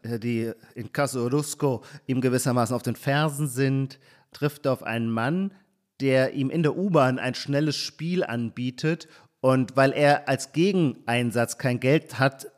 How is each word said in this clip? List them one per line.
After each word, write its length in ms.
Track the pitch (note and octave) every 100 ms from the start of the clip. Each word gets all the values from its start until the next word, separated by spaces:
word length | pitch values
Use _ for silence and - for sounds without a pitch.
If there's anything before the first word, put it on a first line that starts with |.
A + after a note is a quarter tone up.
äh, 160 | A2 A#2
die 320 | A#2 A#2 A2+ - -
Inkasso 500 | - A#2 - C#3 C3 A#2+
Rusko 560 | C#3+ D3 - D3 A#2+ - -
ihm 160 | - B2+
gewissermaßen 540 | B2+ B2+ C#3 A#2+ A2+
auf 80 | B2
den 120 | B2+
Fersen 520 | G#2+ - C#3+ D#3 C#3 D3+
sind, 500 | A#2+ C3+ C3+ C3+ - _ _ _
trifft 340 | - D3 - C#3
er 60 |
auf 100 | B2
einen 260 | - A2+ A2+
Mann, 420 | A2+ B2 F3+ G3 - _ _ _ -
der 340 | C3+ C3 C3
ihm 160 | - C3
in 100 | E3+
der 140 | D3+ D#3
U-Bahn 400 | G3 D#3+ C3 B2+
ein 140 | B2+
schnelles 400 | B2 - C#3+ D3+
Spiel 480 | C3+ - - E3 F3+
anbietet. 840 | - A#2+ A#2 - B2+ B2+ D#3 E3 - - _ _
Und 360 | C3 C3 B2
weil 160 | - C3+
er 380 | C#3 C#3+ C#3+ -
als 220 | C3+ -
Gegeneinsatz 1040 | D3+ F#3 F#3+ D3+ - - A#2+ A#2+ A2 A#2 -
kein 220 | C3 B2
Geld 400 | B2+ D3+ - -
hat 280 | C#3 - -